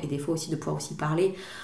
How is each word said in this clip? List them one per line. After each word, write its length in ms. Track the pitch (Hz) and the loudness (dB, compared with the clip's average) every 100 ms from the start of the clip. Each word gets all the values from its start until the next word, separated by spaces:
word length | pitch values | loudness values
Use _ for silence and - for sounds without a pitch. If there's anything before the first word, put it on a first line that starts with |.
et 40 | 151 | -2
des 120 | 143 | -2
fois 160 | 147 | 0
aussi 160 | 165 - | 0 0
de 60 | 156 | -2
pouvoir 200 | - 147 | 0 -2
aussi 180 | - | -2
parler 400 | 151 151 165 190 190 - - | -2 2 4 4 2 -8 -12